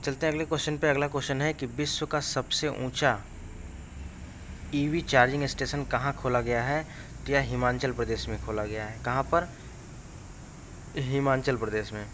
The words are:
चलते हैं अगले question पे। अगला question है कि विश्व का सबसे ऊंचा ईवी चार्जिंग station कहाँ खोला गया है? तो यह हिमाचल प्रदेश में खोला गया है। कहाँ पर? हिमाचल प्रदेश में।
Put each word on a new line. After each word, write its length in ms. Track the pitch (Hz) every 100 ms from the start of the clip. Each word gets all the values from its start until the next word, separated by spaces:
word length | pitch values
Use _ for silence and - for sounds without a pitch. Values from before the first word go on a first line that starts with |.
चलते 220 | - 135 160
हैं 80 |
अगले 120 | 151 160
question 320 | 156 - 151
पे। 120 | 156
अगला 180 | 139 143
question 340 | 143 - 135
है 120 | 147
कि 120 | 151 127
विश्व 400 | 120 147 - 151
का 140 | 151
सबसे 480 | 139 - 127 - 151
ऊंचा 520 | 117 127 123 147 107 - - - - - - - - - - - - - - -
ईवी 280 | 147 147 160
चार्जिंग 440 | - 139 123 143 139
station 380 | - 131 143
कहाँ 300 | 135 120 135
खोला 280 | 139 131 123
गया 220 | 117 120
है? 200 | 123 147 156 - - - -
तो 60 |
यह 100 | 139
हिमाचल 500 | 131 123 123 123 131
प्रदेश 360 | 117 117 110 -
में 160 | 107 -
खोला 200 | 107 104
गया 200 | 107 107
है। 180 | 110
कहाँ 200 | - 127
पर? 260 | 135 170 175 - - - - - - - - - - - - - - -
हिमाचल 640 | 127 139 139 131 127 123
प्रदेश 360 | 107 107 101
में। 120 | 104 101